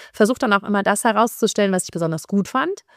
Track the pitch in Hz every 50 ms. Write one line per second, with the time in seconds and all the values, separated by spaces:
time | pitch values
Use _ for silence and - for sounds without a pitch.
0 | - - - - 214 214 254 - 277 214 202 196 208 - 202 202 196 190 202 -
1 | - 233 208 214 233 233 - - 226 202 - 214 202 196 190 180 - - - 165
2 | 170 160 170 160 - - 202 202 185 - - 262 294 349 403 - - _ _